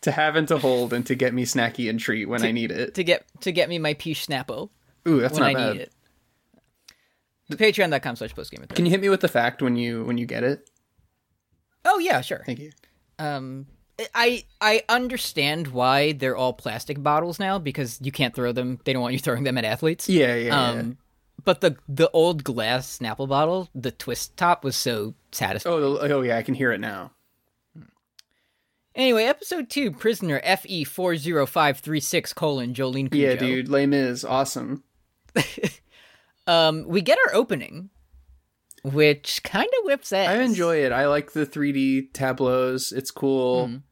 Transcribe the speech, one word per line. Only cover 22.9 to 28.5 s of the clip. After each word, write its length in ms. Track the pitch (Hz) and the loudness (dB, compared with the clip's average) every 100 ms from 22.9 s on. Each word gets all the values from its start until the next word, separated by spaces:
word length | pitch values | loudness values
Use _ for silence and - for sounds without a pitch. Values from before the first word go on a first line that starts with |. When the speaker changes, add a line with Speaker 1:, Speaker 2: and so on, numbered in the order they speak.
| - | -8
Speaker 2:
Snapple 300 | 117 107 135 | -6 -4 -2
bottle, 400 | 139 156 185 180 | 2 2 0 -4
the 160 | - 127 | -6 -8
twist 460 | - - 120 - - | -6 -8 -8 -8 0
top 260 | 175 170 | 2 2
was 140 | 139 127 | 0 -4
so 380 | - 117 104 - _ | -2 -4 -6 -12 _
satisfying. 420 | - 101 104 175 | -6 -4 -2 -2
Speaker 1:
Oh, 200 | 165 143 | 0 0
the, 200 | 143 143 | 0 0
oh, 80 | 143 | 0
yeah, 140 | 127 117 | 2 0
I 60 | |
can 120 | 113 | 0
hear 160 | 127 131 | 0 0
it 80 | 107 | 0
now. 300 | 110 98 85 _ _ _ _ _ _ 160 - _ _ _ - _ _ | -4 -8 -14 _ _ _ _ _ _ -20 -20 _ _ _ -20 _ _